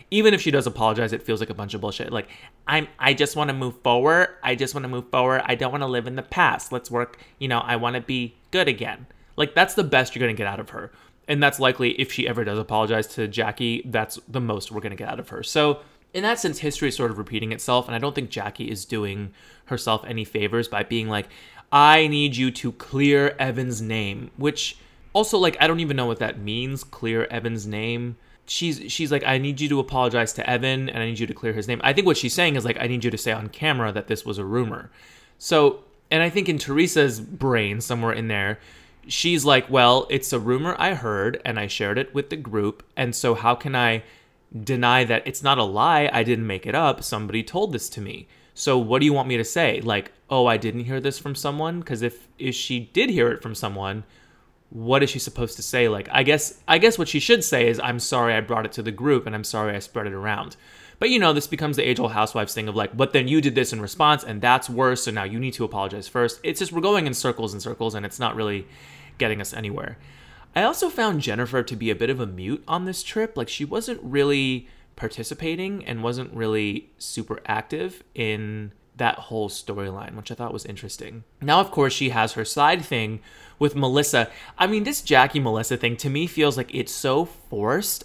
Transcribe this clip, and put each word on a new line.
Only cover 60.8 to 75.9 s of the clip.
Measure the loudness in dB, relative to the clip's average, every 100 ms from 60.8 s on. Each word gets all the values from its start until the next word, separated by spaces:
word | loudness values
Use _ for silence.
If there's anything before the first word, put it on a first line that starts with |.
| -18 -2
But, | 2
you | 4
know, | 4
this | 4 0
becomes | -4 -2 0
the | 0
age-old | 2 0
Housewives | 0 0 0 -4
thing | -4 -4
of, | -2
like, | -2 0
"But | 2
then | 2 2
you | 2
did | 4 2
this | 0
in | -2
response, | -8 2 4 2
and | 0 -2
that's | 2 0 0
worse, | 0 0 0
so | -2
now | -4 -4
you | -4
need | -6
to | -4
apologize | -4 -2 -4 -6 -6
first." | 0 0 0
It's | -6 -4
just, | -4
we're | 0
going | 2 2 0
in |
circles | -2 -2 -2 -4
and | -6
circles, | -10 -4 -4
and | -4 -8
it's | -4
not | -4 -2
really | -2 -4 -8 -18 -20 -20 -14 -2
getting | -2 0
us | -6
anywhere. | -8 -8 -6 -10 -12 -20 -20 -20 -20 -8 0
I |
also | 0 2 -2
found | 0 0 0
Jennifer | -2 -2 -2 -2
to | -2 -4
be | -2
a | 0
bit | 0
of | -2
a | -4
mute | -6 -6 -6 -4
on | -4 -4
this | -8
trip. | -6 -4 -4 -4
Like, | -6
she | -6 -4
wasn't | -4 -4 -8
really | -4 2 4 4 2 -2 -6 -20 _ -8
participating | -8 -8 -10 -6 -4 -4 -4 -8
and | -8